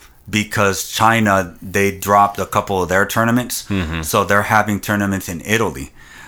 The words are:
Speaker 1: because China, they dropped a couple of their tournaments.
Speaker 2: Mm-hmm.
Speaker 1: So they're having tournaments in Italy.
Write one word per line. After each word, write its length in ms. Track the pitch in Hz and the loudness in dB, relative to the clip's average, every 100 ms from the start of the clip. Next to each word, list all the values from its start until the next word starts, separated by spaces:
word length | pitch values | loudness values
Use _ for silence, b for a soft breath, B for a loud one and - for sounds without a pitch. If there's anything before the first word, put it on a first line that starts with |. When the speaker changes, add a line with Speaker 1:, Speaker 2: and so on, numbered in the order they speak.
| b b - | b b -4
Speaker 1:
because 600 | 107 104 - 98 95 - | -4 -2 0 0 0 -4
China, 680 | - 113 113 107 98 87 - | 2 4 4 4 2 0 -8
they 360 | 95 98 98 95 | -6 0 0 -2
dropped 420 | 98 101 101 - | 2 4 4 0
a 60 | 92 | -4
couple 360 | 107 - 98 | -2 -2 -2
of 80 | 87 | 0
their 160 | 92 101 | 0 0
tournaments. 600 | 113 113 120 117 - - | 0 2 0 -2 -8 -4
Speaker 2:
Mm-hmm. 340 | 101 80 82 | -4 -4 -6
Speaker 1:
So 200 | 76 110 | -2 0
they're 200 | 98 101 | 2 2
having 360 | 101 110 104 101 | 4 2 2 -2
tournaments 480 | - 104 101 95 92 | -2 -2 0 -2 -6
in 120 | 85 | -10
Italy. 500 | - 110 104 67 69 B B B | -2 0 0 -4 -14 B B B